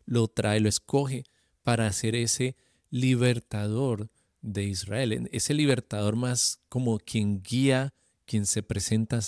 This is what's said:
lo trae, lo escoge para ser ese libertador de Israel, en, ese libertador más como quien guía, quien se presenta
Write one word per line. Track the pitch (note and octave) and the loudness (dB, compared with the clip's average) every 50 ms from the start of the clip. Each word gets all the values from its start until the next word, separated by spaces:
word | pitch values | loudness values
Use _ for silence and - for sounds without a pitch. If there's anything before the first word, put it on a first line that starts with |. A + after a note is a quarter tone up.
| _ | _
lo | - A#2+ A#2 A2+ A2 | -2 0 0 0 0
trae, | - - G#2+ G#2+ G#2 A2 | 0 -2 0 2 2 2
lo | G#2+ G#2+ | 2 2
escoge | G2+ - - - - C#3 C#3+ C3 C3+ - C3+ - _ _ _ _ _ _ - | 2 0 -2 -2 0 0 0 -2 -4 -8 -10 -12 _ _ _ _ _ _ -2
para | B2 A#2+ A2+ A2+ G#2+ F#2+ | 0 2 2 2 0 0
ser | - - A2 A2 | -2 -2 -2 0
ese | A#2+ A#2 A2+ - - B2+ B2+ C3 _ _ _ _ _ _ _ - B2 B2+ C3 B2+ | 0 0 0 0 0 -2 -2 -4 _ _ _ _ _ _ _ -4 0 2 4 4
libertador | A#2+ B2 B2 A#2+ A#2 - - - G#2 G#2 G#2 G#2+ A#2 C#3 C3 A#2 G2+ G#2+ A2 _ _ _ _ _ _ | 4 4 4 2 0 -2 -6 -4 -4 -2 -2 -2 0 0 0 -2 -2 -6 -10 _ _ _ _ _ _
de | - A2 G2 G2+ G2+ | -10 -6 -4 -4 -2
Israel, | G2+ G2 F#2 - G2 G#2+ A#2+ C3+ A2+ G#2+ | -2 -4 -4 -6 -4 -4 -2 0 0 -2
en, | A#2+ A#2+ - - | -2 -4 -6 -6
ese | - - - D3 | -4 -2 -2 0
libertador | D3+ D3+ C#3 B2+ B2 - - - G#2 G#2 G#2 G#2+ | 2 2 2 2 0 -2 -4 -4 -2 0 0 0
más | A#2 B2 B2+ B2 A#2+ - - - - _ _ | 0 0 -2 0 0 0 0 -2 -4 _ _
como | - B2+ B2+ A#2+ A2+ G#2 | -6 -2 0 0 0 -2
quien | - - - A2+ G#2 G#2 G2+ F#2+ F#2+ | -4 -4 -2 0 0 0 0 -2 -4
guía, | - A#2 B2+ C3+ C3+ C3 C3 C3+ C#3 - _ _ _ _ _ _ | -4 0 2 2 4 4 2 0 -2 -6 _ _ _ _ _ _
quien | - - A2 G2+ | -4 -2 0 0
se | - - A2 G2+ | 0 -2 -2 -2
presenta | - A#2 G2+ F#2 - A2 A2 A2+ - - A#2 G#2+ | -4 -4 -4 -2 0 0 0 0 0 -2 -2 -4